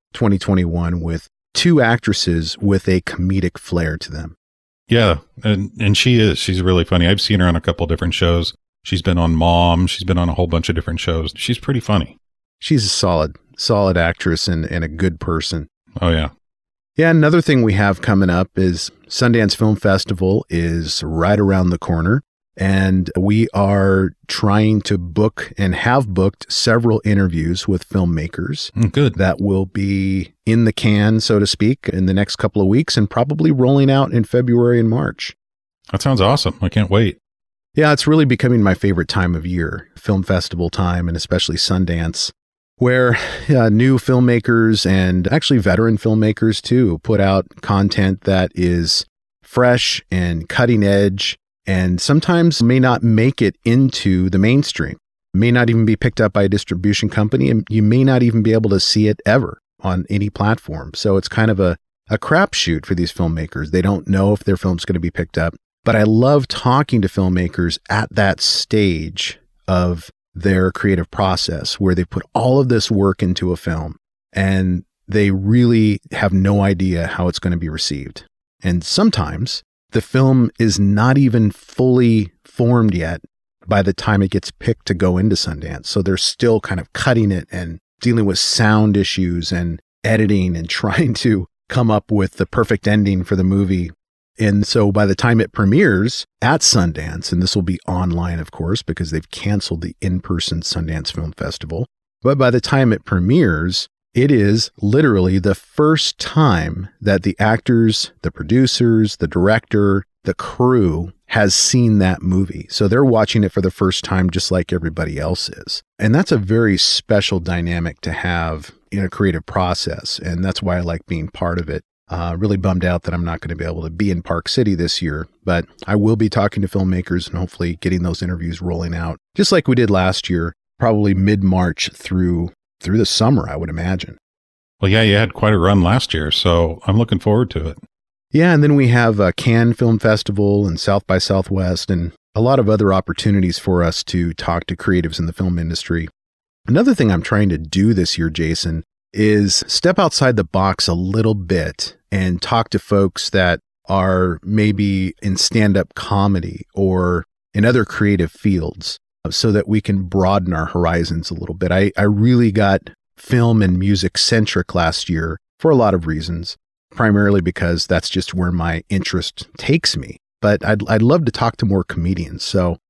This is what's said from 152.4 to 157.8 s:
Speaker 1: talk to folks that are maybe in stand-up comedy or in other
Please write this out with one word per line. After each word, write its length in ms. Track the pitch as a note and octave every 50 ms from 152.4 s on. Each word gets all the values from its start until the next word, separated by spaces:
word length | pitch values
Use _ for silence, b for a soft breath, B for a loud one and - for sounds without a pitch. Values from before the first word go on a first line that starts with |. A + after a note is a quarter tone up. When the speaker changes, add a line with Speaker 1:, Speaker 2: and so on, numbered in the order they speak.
| -
Speaker 1:
talk 260 | - - A2+ A2+ -
to 80 | - G#2
folks 520 | - - G#2 G2+ G2 F#2 - - - -
that 300 | - G2 F2+ F2 E2+ - _ _ _ _ _ -
are 500 | F#2 G2 F#2 F#2+ F#2 F#2 F#2 F2+ E2+ - -
maybe 720 | F#2 G#2 G#2+ G#2 G#2+ G2+ F#2+ G#2 G2+ G2 F#2+ F#2 F#2 - - -
in 140 | G2+ F#2
stand-up 580 | F#2 - - - A#2 G#2+ G#2 G2 G2 F2 - -
comedy 720 | - - - G2+ G2+ G2 G2+ G2 F#2 E2 F2 E2+ E2 - _ -
or 500 | - G2 F#2+ F#2 F#2 F2+ F2+ F2 E2+ - _ _ _ _ _ -
in 100 | G#2 G#2
other 200 | A#2 B2 C3